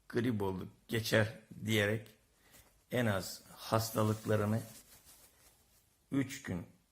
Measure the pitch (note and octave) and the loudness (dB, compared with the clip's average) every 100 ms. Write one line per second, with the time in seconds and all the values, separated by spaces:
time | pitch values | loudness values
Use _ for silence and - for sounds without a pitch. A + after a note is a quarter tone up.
0 | - A#2+ B2 G#2+ G2 F#2 - - - A2+ | -4 0 0 0 0 -2 -8 -12 -4 -2
1 | A2+ A2 G#2+ - - - G#2+ G#2+ G#2 A2 | 2 4 4 -2 -16 -8 0 2 2 0
2 | - - _ _ - - - _ - B2 | -6 -20 _ _ -20 -20 -20 _ -4 0
3 | A2+ F#2+ - - - - - A2+ - A2 | 2 0 -2 -12 -16 -14 0 0 2 2
4 | G#2+ G#2+ - G#2+ G#2 A2+ - - - - | 2 2 2 2 2 0 -2 -16 -20 -20
5 | - - - _ - _ _ _ _ _ | -20 -20 -20 _ -20 _ _ _ _ _
6 | - C#3 - - - F2 - - _ | -4 -2 -2 -6 -6 -6 -8 -16 _